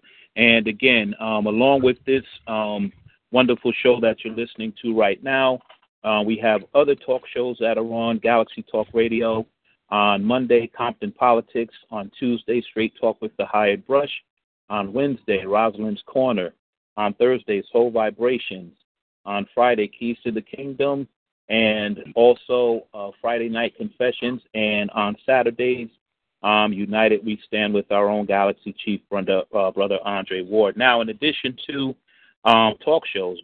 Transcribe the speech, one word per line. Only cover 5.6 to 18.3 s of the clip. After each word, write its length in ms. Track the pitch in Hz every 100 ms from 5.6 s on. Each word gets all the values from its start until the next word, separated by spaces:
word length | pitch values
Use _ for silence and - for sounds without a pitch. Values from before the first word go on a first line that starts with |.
| _ - _ _
uh, 200 | 107 107 104
we 100 | 110
have 240 | 113 107 -
other 220 | 143 147 139
talk 260 | - 127 -
shows 260 | 127 123 117
that 180 | 113 110
are 160 | 113
on 240 | 117 113 113
Galaxy 440 | 113 117 110 - -
Talk 160 | 110 107
Radio. 520 | 113 113 113 113 113 113 _ _ _ -
On 320 | 104 104 98
Monday, 440 | 104 127 123 120 117
Compton 440 | - 117 - 104
Politics. 640 | - 123 117 - 120 117 - -
On 180 | 110 98 -
Tuesday, 420 | 127 117 - 120 -
Straight 220 | 110 110 -
Talk 220 | 117 -
with 140 | 110 -
the 80 | 98
Hired 400 | 107 104 101 -
Brush. 260 | 139 143 - _ _ _ _ -
On 220 | 104 98
Wednesday, 500 | 117 143 131 - 98 92
Rosalind's 560 | 104 113 101 107 104 -
Corner. 460 | 135 131 104 87 _ _ _ _ -
On 160 | 104
Thursday, 480 | 104 123 127 - 101 -
Soul 200 | 117 120
Vibrations. 840 | 113 107 104 120